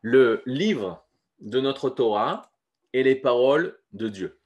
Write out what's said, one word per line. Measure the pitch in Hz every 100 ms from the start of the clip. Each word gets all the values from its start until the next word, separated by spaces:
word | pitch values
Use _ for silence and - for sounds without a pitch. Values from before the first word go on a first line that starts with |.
Le | 110 131 123 110 -
livre | 135 214 156 95 82 _ _ _ _
de | 104 123
notre | 135 139 135
Torah | - 117 104 120 190 - _ _ _ _
et | 127
les | 131 135
paroles | 131 123 127 147 180 - _
de | 101 110
Dieu. | 98 90 _